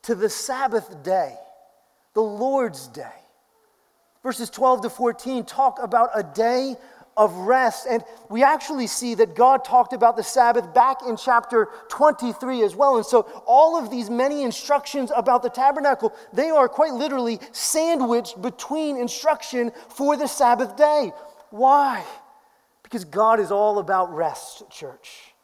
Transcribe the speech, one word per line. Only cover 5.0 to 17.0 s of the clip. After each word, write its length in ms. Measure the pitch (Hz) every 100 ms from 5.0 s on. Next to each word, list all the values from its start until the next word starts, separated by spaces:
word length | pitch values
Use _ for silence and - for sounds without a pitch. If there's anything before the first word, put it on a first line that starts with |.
| 233 233 247 262 -
talk 320 | - 269 254
about 300 | 233 233 240 214
a 80 |
day 520 | 170 196 226 254 269 240 - - _ -
of 160 | 214 175
rest. 500 | 190 254 247 - 262
And 160 | 233 - - -
we 160 | 220
actually 440 | 277 302 - 294 233
see 260 | - 240
that 220 | 220 220 160
God 280 | 254 269
talked 300 | 262 247 247
about 240 | 254 233 233
the 60 |
Sabbath 500 | - 262 233 240 180
back 240 | 247 247 262 247
in 100 | 226
chapter 500 | 262 233 233 233 220 - -
twenty-three 760 | - 302 - 247 - 254 254
as 120 | 208 180
well. 220 | 277 247
And 80 | 214
so 160 | 240 - - -
all 320 | 254 320 330
of 140 | 220
these 180 | 247 214
many 320 | 240 269 294
instructions 720 | 262 - - 285 285 285 240 247
about 280 | 233 247
the 60 | 247
tabernacle, 680 | - 269 285 285 254 220 - -
they 160 | 190 311
are 180 | 311 247
quite 260 | - 311
literally 460 | 247